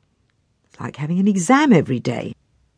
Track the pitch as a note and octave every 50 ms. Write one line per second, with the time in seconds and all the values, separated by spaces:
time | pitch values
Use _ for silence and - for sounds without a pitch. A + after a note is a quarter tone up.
0 | _ _ _ _ _ _ _ _ _ _ _ _ _ _ _ - A#2+ A#2+ - C3+
1 | D3+ D3+ F3 F#3 G3 G#3+ F#3+ F#3+ D#3+ - - - D#4 C#4 G3+ D3 - - B2+ A#2
2 | - B2+ A#2 A2+ F#2+ G#2 - _ _ _ _ _ _ _ _